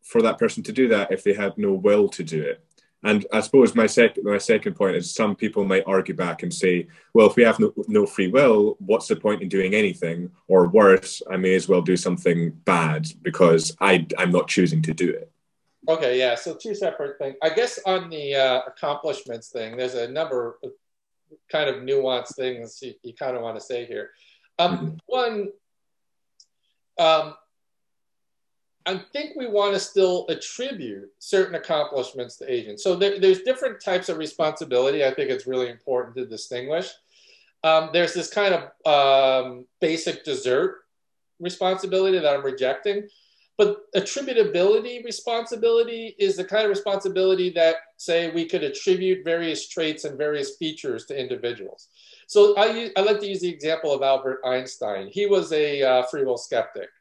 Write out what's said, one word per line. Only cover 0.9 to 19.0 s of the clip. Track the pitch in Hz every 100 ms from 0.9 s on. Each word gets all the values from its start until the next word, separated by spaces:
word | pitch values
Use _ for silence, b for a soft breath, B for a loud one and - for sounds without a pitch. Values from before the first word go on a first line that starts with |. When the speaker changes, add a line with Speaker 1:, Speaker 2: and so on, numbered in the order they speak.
| 107 98
Speaker 1:
if | 95
they | 101
had | 101 101 104
no | 101
will | 95 101 104 98
to | -
do | 80 80
it? | 71 - _ _ _ _
And | 107 107 98
I | 107
suppose | - 135 117 117
my | 110
sec-, | - 117 -
my | 104 101
second | - 107 107 87
point | 98 90
is | 90
some | - 107 98
people | 107 107 98
might | 95 95
argue | 95 92
back | 85 87 80
and | 90
say, | 82 92 87 82 b b
"Well, | 117 104
if | 120
we |
have | 117 107
no, | 104 - 104
no | 104 101
free | - 92
will, | 127 139 110 104 -
what's | 92 - -
the | 107
point | 107 104
in | 95
doing | 98 92
anything? | 104 104 85 85 82 90 - -
Or | 95 87
worse, | 104 101 95 - - -
I | 92
may | 92 92
as | 85
well | 92
do | 85 90
something | 92 90 90 85 82
bad | - - 92 80 76 80 -
because | - 80 87 80 80 -
I, | 98 92 82 -
I'm | 90
not | 90 -
choosing | - 90 80
to | 80
do | 78 87
it." | - - _ _ _ _ _ -
Speaker 2:
Okay, | 160 135 127
yeah, | 127 120
so | 175
two | 156 226 202
separate | 180 - 139 -
things. | 135 135
I | 160
guess | 156 240 - 190
on | 185 170
the, | 160 143 139
uh, | 131 127 -
accomplishments | - 151 143